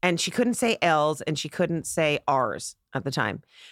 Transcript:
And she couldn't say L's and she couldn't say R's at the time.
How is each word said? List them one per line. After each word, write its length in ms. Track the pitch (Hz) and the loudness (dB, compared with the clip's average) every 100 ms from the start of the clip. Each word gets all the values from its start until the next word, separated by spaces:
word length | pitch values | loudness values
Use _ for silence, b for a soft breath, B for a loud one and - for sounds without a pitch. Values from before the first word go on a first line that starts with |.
And 180 | 180 170 | 0 0
she 120 | - | -2
couldn't 240 | 202 247 233 | 0 0 2
say 240 | 233 - | 0 2
L's 400 | 170 156 151 151 | 4 4 2 0
and 160 | - 147 | -2 -4
she 120 | 151 | -4
couldn't 360 | - 175 165 - | -2 -2 -2 -4
say 320 | - 156 147 - | 0 0 0 0
R's 480 | 139 117 - - - _ 135 | 2 2 -2 -10 -14 _ -6
at 80 | |
the 80 | 143 | -4
time. 320 | 131 107 98 - B B | -2 -2 -4 -10 B B